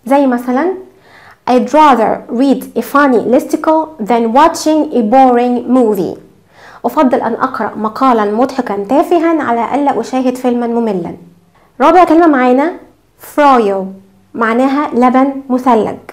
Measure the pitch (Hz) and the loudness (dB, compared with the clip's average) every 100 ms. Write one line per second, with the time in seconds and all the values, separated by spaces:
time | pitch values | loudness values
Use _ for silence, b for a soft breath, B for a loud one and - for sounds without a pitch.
0 | - 285 269 254 247 254 339 370 - b | 0 0 2 -2 -4 -4 -2 -6 -12 b
1 | b b b b - 247 220 294 302 233 | b b b b -2 0 2 4 4 4
2 | 208 - - 233 277 247 - - 226 277 | 0 -4 -6 -2 0 0 -4 -8 -2 0
3 | 285 233 202 254 302 311 - 320 311 - | 2 2 2 0 0 -4 0 0 -2 -8
4 | 196 240 226 240 320 320 311 311 294 247 | -4 -2 2 2 2 2 -2 0 0 -2
5 | 214 262 262 240 247 247 247 254 226 202 | 2 4 4 4 0 -2 0 2 2 0
6 | 151 - - _ B B B B 240 285 | -4 -8 -18 _ B B B B -6 0
7 | 269 240 220 226 262 262 208 - 214 214 | 0 0 -2 -4 -6 -4 -8 -6 -8 -2
8 | 269 233 208 214 262 269 247 202 196 269 | 0 0 0 -2 -2 -2 -6 -6 -2 -2
9 | 339 349 330 330 254 233 226 277 285 214 | 2 0 0 -2 -2 -2 -2 -2 -2 -2
10 | 226 262 262 254 254 240 240 233 226 190 | -4 -2 -2 -2 -4 -2 -2 -2 -2 -4
11 | 165 170 - _ _ b b _ 269 349 | -6 -12 -20 _ _ b b _ 4 4
12 | 339 320 339 277 247 254 302 370 - _ | 6 4 4 2 2 2 0 -6 -18 _
13 | _ _ - - 285 254 208 196 190 190 | _ _ -8 2 4 4 2 -2 -6 -12
14 | _ _ _ - 220 233 269 269 294 240 | _ _ _ -4 -2 0 0 0 -2 0
15 | 247 254 277 269 - 254 254 226 202 - | 2 2 0 -4 -4 -2 0 0 0 -8
16 | - | -16